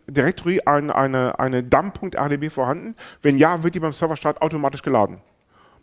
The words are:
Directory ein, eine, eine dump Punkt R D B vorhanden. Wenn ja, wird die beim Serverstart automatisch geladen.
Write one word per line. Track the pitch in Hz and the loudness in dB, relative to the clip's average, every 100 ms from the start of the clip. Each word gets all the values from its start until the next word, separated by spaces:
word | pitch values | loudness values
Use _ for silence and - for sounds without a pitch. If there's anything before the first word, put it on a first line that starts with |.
| - | -4
Directory | 139 139 - 175 190 - | 0 0 0 -2 0 2
ein, | 147 147 | 2 0
eine, | - 135 131 127 - | 0 0 0 -2 -2
eine | 131 127 | -2 -2
dump | 123 135 190 - | 2 2 2 -6
Punkt | 190 - | -8 -4
R | 143 | -2
D | 143 | -2
B | 151 | -4
vorhanden. | 135 127 160 226 - - - | -4 -4 -4 -8 -16 -20 -2
Wenn | 147 139 | 2 6
ja, | 156 175 | 4 4
wird | 165 170 | -2 -2
die | |
beim | 160 | -4
Serverstart | 139 160 151 151 - | -2 -4 -2 -2 -2
automatisch | 160 160 139 143 | -2 -2 -4 -4
geladen. | 143 123 98 92 _ _ _ _ _ _ | 0 2 2 -2 _ _ _ _ _ _